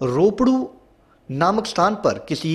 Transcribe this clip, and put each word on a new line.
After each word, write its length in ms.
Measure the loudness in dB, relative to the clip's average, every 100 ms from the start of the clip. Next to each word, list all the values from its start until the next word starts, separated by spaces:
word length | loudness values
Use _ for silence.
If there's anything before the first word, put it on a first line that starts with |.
रोपड़ू 680 | -2 2 2 4 2 2 -2 -12 _ _ _ _ -8
नामक 360 | 0 0 0 -2
स्थान 300 | 0 0 0
पर 240 | -2 -2 -6
किसी 240 | -6 -2